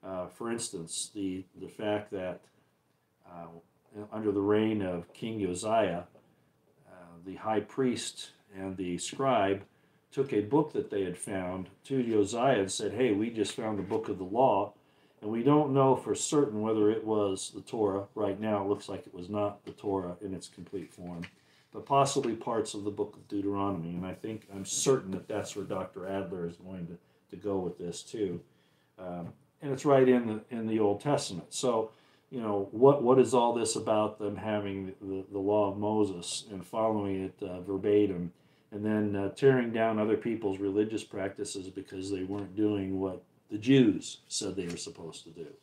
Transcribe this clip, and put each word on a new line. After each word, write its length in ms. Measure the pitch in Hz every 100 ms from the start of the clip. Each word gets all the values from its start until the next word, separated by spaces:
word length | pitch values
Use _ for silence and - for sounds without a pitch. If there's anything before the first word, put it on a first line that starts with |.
Uh, 240 | 92 92 90
for 240 | - 117
instance, 580 | 117 - 95 82 - -
the, 320 | 107 95 92 95 -
the 80 | 90
fact 440 | - 107 104 -
that, 280 | 101 92 87 _ _ _ _ _ _ _ _ 92
uh, 180 | 87 85 85 _ _ _ 104 104
under 180 | 110 107
the 100 | 101
reign 420 | 101 104 110 107
of 300 | 95 87 85
King 320 | - 110 113 95
Uzziah, 560 | 87 107 113 101 85 - _ _ _ _ _ _ _ _
uh, 40 | 92 87 85
the 100 | 90
high 260 | 92 110 107
priest 680 | 101 - 131 110 - - - _ _ 95
and 200 | 95 92
the 220 | 90 87
scribe 680 | - - 135 120 98 98 - _ _ _ _
took 200 | - -
a 80 | 107
book 320 | 104 143 151
that 180 | - 98
they 120 | 101
had 160 | 92 87
found 500 | - 98 90 92 90 -
to 360 | - 135 117 110
Uzziah 400 | 98 117 131 113
and 100 | 95
said, 220 | - 104
"Hey, 200 | 101 127
we 180 | 101 113
just 220 | 113 101
found 260 | - 110 104
the 40 |
book 260 | 90 110 110
of 100 | 92
the 60 |
law, 480 | 92 107 117 101 104 - _ _ _ _
and 100 | 104
we 120 | 113
don't 320 | 123 147 147
know 220 | 135 135 123
for 180 | -
certain 480 | 101 - 151 127 107
whether 260 | 110 110 104
it 140 | 110
was 460 | 110 107 101 95 -
the 80 | 98
Torah." 420 | - 120 104 98 101
Right 260 | - 104 98
now, 220 | 107 104
it 60 | 98
looks 200 | 101 -
like 180 | 95 -
it 80 |
was 140 | 90 87
not 360 | 104 104 101
the 80 | -
Torah 440 | - 107 98 87 87
in 100 | 104
its 160 | 92 -
complete 440 | - 85 101 76
form, 300 | - 87 85 85 _ _ _ _
but 120 | 110
possibly 500 | - 139 135 139 120
parts 380 | 113 - 117 -
of 120 | 107
the 60 | 101
book 260 | 98 104 -
of 120 | -
Deuteronomy. 640 | 101 98 101 98 95 82
And 160 | 87 92
I 80 |
think, 320 | 90 110 110 -
I'm 100 | 98
certain 460 | 95 - - 131 95
that 180 | 95 -
that's 260 | 107 98
where 100 | - 95
Doctor 400 | 95 92 98 92
Adler 380 | 98 92 92 85
is 100 | 85
going 300 | 92 92 85
to, 100 | 87 _ _ _
to 60 | 85
go 220 | 104 98
with 180 | 90 -
this 260 | 87 87
too. 380 | - 117 98 87 - _ _ _ _ -
Um, 360 | 92 87 85 - _ _
and 120 | 143
it's 120 | 135
right 240 | 151 135 127
in 180 | 123 117
the, 140 | 107 - 117
in 100 | 110
the 120 | 110
Old 240 | 101 101
Testament. 500 | 143 139 - 90 -
So, 380 | - 131 113 110 _ _ _ _
you 100 | 131
know, 280 | 110 101 98
what, 320 | 107 135 143
what 160 | 117 131
is 160 | 113
all 180 | 123 120
this 240 | 117 110 120
about 420 | 113 107 104 -
them 180 | 104 101
having 580 | 104 104 101 98 95 95
the, 220 | 98 95 95
the 80 | 101
law 320 | 98 104 101
of 60 | 98
Moses 680 | 104 107 101 90 85 - -
and 140 | 98
following 600 | 87 110 110 110 101 95
it, 220 | 95 - 98
uh, 140 | 90
verbatim, 720 | 90 98 104 104 101 90 87 _ _ _ _
and 100 | 104
then, 300 | 104 107 104
uh, 140 | 101 98
tearing 400 | - 139 131 117
down 280 | 113 113 107
other 180 | 107 107
people's 420 | 117 110 107 95
religious 460 | 101 98 107 110
practices 640 | - 104 95 95 101 101 92
because 420 | 95 95 95 95
they 120 | 98
weren't 340 | 92 101 95 95
doing 420 | 107 104 95 95
what 240 | 95 92 - _ _
the 80 | 107
Jews 600 | 110 135 113 85 - - _
said 280 | - 101 92
they 100 | 85
were 120 | 85
supposed 460 | - 82 82 78
to 60 | 85
do? 160 | 82 78 69